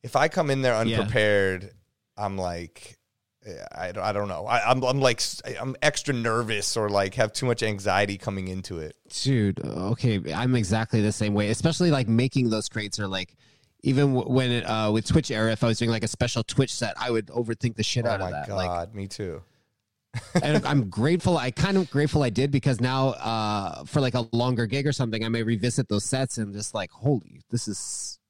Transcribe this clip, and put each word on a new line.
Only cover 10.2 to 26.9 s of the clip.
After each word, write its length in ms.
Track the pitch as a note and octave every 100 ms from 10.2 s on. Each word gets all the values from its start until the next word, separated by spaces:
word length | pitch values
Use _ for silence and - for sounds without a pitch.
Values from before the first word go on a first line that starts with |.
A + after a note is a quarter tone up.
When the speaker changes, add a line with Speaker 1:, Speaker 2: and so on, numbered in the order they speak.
| D#2
Speaker 2:
I'm 220 | D#2 B2+
exactly 480 | B2 F#2+ A2 A2 A2+
the 100 | G#2
same 220 | - G#2+
way, 160 | G2+ G#2
especially, 400 | A2+ E3 D#3 F3
like, 180 | C#3+ A2
making 400 | A2+ B2+ C#3 B2
those 220 | A2 -
crates 280 | A2+ G#2 -
or, 80 | G2
like, 300 | F#2+ F#2 _ _ _ _ _
even 320 | - C3 C#3+
w-, 180 | B2+ -
when, 300 | B2+ B2+ A#2+
uh, 260 | - A2 A2
with 160 | A2 -
Twitch 240 | D#3+ C3+
era, 220 | A2+ A2
if 100 | A2
I 40 | A#2
was 120 | A2+
doing, 120 | A#2
like, 140 | A2+
a 40 | A2
special 340 | - A#2+ A#2+
Twitch 300 | - - C3+
set, 220 | - A2+ -
I 120 | B2
would 160 | A2+ G#2
overthink 500 | A#2+ A#2 A2+ - -
the 60 |
shit 240 | G#2+ B2 A#2
Speaker 1:
Oh 40 |
Speaker 2:
out 100 | G#2
of 80 | F#2
Speaker 1:
my 0 |
Speaker 2:
that. 180 | C#2+ C#2+
Speaker 1:
God, 80 | G2
Speaker 2:
Like, 380 | F2+ F2 E2+
Speaker 1:
me 140 | A2 G2
too. 340 | - G2 D#2 - _ _ _ _ _ _ A#2+ - F3
Speaker 2:
and 220 | C#3+ D3+
I'm 240 | - C#3+ G#2
grateful. 480 | F#2+ C3 F3 F#3 E3
I 140 | B2+
kind 260 | - F#3+ F#3+
of 140 | F3
grateful 320 | C#3 D3 D3+
I 80 | C3+
did 200 | G2+ C#3+
because 300 | C#3 C#3+ A#2
now, 280 | B2+ C3 C3+
uh, 720 | A2 G#2+ A2+ G#2+ G#2 F#2+ -
for, 160 | C#2+ D#3
like, 140 | C3
a 120 | B2 A2+
longer 320 | A#2 B2+ A#2+
gig 220 | A2+ C3+ C#3+
or 60 |
something, 300 | C#3 A#2+ A2
I 60 | A2+
may 140 | A#2
revisit 460 | A2+ A2+ A#2+ B2+ B2
those 160 | G#2
sets 340 | - C3 C3+ -
and 160 | G#2
just, 180 | G2+ G#2
like, 200 | A2 F#2